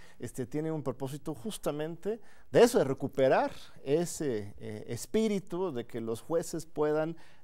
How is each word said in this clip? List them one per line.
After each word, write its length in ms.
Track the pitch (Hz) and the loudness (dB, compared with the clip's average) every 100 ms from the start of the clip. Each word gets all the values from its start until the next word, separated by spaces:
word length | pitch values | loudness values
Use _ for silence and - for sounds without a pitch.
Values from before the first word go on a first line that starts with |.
| - - | -12 -10
este, 260 | 123 - 123 | -8 -6 -4
tiene 260 | 147 160 | -2 -2
un 120 | 156 | -2
propósito 500 | 135 120 131 143 - | -2 -4 -6 -6 -6
justamente 880 | 147 226 - 170 147 156 165 196 233 - - - | -6 -8 -4 -2 -2 -4 -4 -4 -6 -8 -14 4
de 140 | 147 | 8
eso, 140 | 233 233 | 8 8
de 80 | 135 | 4
recuperar 640 | 135 135 - 135 180 277 - - - | 2 0 4 6 6 4 -2 -12 -8
ese, 720 | - 151 170 - 151 110 101 - | 2 2 2 -2 -2 -2 -4 -8
eh, 260 | 113 107 - | -8 -8 -6
espíritu 840 | 117 - 220 220 202 - 175 185 | -8 -2 2 2 2 -2 -4 -2
de 120 | 123 113 | -2 -4
que 140 | 123 | -4
los 220 | 113 113 | -4 -4
jueces 440 | - 165 170 165 - | -2 -2 -2 -6 -6
puedan, 520 | - 151 151 156 165 - - | 0 2 2 0 -4 -12 -12